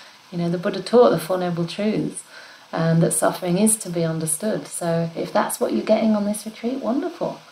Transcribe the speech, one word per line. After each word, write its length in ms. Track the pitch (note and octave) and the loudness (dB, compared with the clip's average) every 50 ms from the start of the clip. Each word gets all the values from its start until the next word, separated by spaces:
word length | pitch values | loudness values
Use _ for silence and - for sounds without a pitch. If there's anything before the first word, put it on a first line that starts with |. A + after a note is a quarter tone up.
| - - - - - - | -20 -20 -20 -20 -18 -10
You 60 | F3+ F3 | -6 -4
know, 100 | F3 E3+ | -2 -2
the 80 | E3+ F3 | -2 -2
Buddha 240 | E3+ G3+ G3 F#3+ | -2 -4 -4 -4
taught 280 | F#3 - - B3 A#3+ - | -2 4 6 8 8 8
the 80 | - E3 | 6 4
Four 180 | - - F#3 F3+ | 0 -2 -2 -2
Noble 260 | F3+ F3 E3+ E3+ E3+ | 0 -2 -2 -2 -2
Truths, 580 | E3 - - G#3 G#3+ G3+ D#3+ - - - - - - - - - - - - - - | -4 -4 -2 -2 0 0 0 -2 -4 -6 -10 -14 -18 -20 -20 -20 -20 -20 -20 -14 -8
and 300 | - E3+ E3 E3 E3 E3 | -4 -2 2 2 4 4
that 120 | E3 D#3+ - | 4 4 2
suffering 440 | - - - E3+ - F#3 F3 F3 F#3+ | 2 0 0 0 0 -2 0 2 4
is 180 | A3 G#3+ G#3+ - | 4 4 2 0
to 120 | - F3+ | -2 -4
be 140 | E3+ F3 E3 | -4 -2 -2
understood. 640 | D#3+ D#3+ D#3+ D#3+ D#3 - - G#3+ G#3+ G3 - - - | -2 -2 -2 -4 -4 -4 -4 -4 -4 -4 -4 -6 -8
So 420 | - - F3 E3+ E3 E3 E3 E3 E3 | -10 -6 -4 -2 0 0 -2 -2 -4
if 180 | - F3+ F3 - | -6 -6 -2 0
that's 260 | G#3 - A3 - - | 0 0 -2 -2 -4
what 140 | A#3+ - - | -2 -2 0
you're 100 | G#3+ G3+ | 0 2
getting 300 | - G#3+ A3 A3+ A3 G#3+ | 2 2 4 4 4 2
on 100 | G#3 G3+ | 2 0
this 200 | G#3 G#3+ - - | -2 -4 -4 -8
retreat, 340 | A3 - - - A#3 C4+ C4+ A#3+ | -12 -12 -8 -6 -6 -4 -4 -4
wonderful. 560 | G#3 B3 D4+ - F4 - - - - - - - - | -2 -2 -2 -2 -4 -4 -4 -6 -6 -6 -8 -14 -20